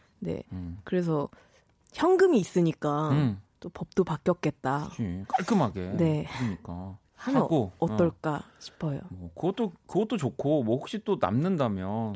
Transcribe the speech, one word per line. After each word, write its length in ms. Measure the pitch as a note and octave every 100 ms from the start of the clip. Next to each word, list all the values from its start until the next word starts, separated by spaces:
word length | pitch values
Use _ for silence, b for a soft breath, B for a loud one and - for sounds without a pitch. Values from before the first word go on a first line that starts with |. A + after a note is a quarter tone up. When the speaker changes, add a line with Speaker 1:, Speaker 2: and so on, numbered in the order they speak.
| b -
Speaker 1:
네. 240 | E3+ E3 -
Speaker 2:
음. 280 | F#2 F2 F#2
Speaker 1:
그래서 460 | - F3+ E3+ D#3 C#3+ b b b b _ _
현금이 440 | - D#4+ F#4 F#4+ C4+
있으니까 680 | E3 F3+ E3+ D3+ D3+ D3 D#3
Speaker 2:
음. 300 | C#3+ C3+ G2 - _
Speaker 1:
또 100 | -
법도 340 | - - -
바뀌었겠다. 840 | F3+ D#3 - F3 D3+ - C3 C#3+ D3+
Speaker 2:
그치. 340 | - G#2 F2+ G2
깔끔하게. 640 | - F#3 G#3+ B2 F#2 F2+ C3
Speaker 1:
네. 300 | E3 D3+ D3 B2
Speaker 2:
그러니까. 600 | A#2+ F2 - F2 F#2+ G2 _ -
Speaker 1:
하면 240 | - C4+
Speaker 2:
하고, 300 | D#3+ D#3 G2+ -
Speaker 1:
어떨까 560 | E3 G#2+ E3+ - D#3+ D3
Speaker 2:
어. 60 | - -
Speaker 1:
싶어요. 400 | - - D#3+ C#3 F#3
Speaker 2:
뭐, 220 | F#2 F2 -
그것도, 380 | E3+ F#3+ A3 - -
그것도 300 | E3+ A3 A3+
좋고, 460 | B2+ - C#3 D#3
뭐, 140 | A2 B2+
혹시 220 | - G#3
또 140 | - F#3
남는다면, 960 | F2+ A2+ F3 F3+ B2 G2 F#2 A2 A2+